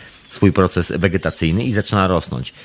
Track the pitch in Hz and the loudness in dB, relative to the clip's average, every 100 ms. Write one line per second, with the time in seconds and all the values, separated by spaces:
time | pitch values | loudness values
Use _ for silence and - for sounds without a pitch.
0 | - - - - 101 98 92 90 85 87 | -20 -20 -18 2 2 4 2 0 -2 0
1 | 95 87 80 - 82 92 127 107 - 104 | 0 0 -4 -2 0 0 0 -2 0 0
2 | 95 87 - 62 64 - | 2 0 -2 -6 -8 -14